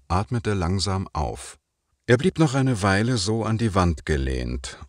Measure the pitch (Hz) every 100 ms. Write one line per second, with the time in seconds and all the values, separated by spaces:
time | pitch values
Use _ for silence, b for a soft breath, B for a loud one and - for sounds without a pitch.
0 | _ 87 107 120 110 101 87 98 92 95
1 | 95 - 67 53 - - _ _ _ _
2 | - 120 180 - 160 135 131 117 101 98
3 | 113 127 92 113 107 110 117 92 90 78
4 | - 73 67 65 60 64 - -